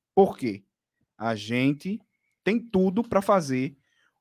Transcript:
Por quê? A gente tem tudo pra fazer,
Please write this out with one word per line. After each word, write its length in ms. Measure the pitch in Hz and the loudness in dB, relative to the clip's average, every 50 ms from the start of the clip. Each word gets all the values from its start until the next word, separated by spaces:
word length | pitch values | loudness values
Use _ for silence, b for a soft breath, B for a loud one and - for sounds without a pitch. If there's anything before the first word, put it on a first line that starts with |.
| _ _ _ | _ _ _
Por 220 | 196 196 190 - | 4 4 4 2
quê? 280 | - 135 117 98 98 - _ _ _ _ _ _ _ _ _ _ | -4 -6 -6 -8 -8 -12 _ _ _ _ _ _ _ _ _ _
A 180 | - 107 113 113 | -8 -6 -4 -4
gente 640 | 104 101 107 117 123 127 135 147 143 - 185 202 226 - _ _ _ _ _ _ _ _ | -6 -6 -4 -2 0 0 0 0 -2 -6 -8 -8 -8 -12 _ _ _ _ _ _ _ _
tem 160 | 185 214 240 | -2 -2 -2
tudo 440 | 240 - - 190 185 190 180 220 233 | -2 -2 0 2 2 2 2 0 -2
pra 200 | - - 190 196 | 0 -2 0 2
fazer, 540 | 208 208 190 160 135 131 127 131 135 135 _ _ _ _ _ _ _ _ _ | 2 2 2 2 0 -2 -2 -2 -4 -8 _ _ _ _ _ _ _ _ _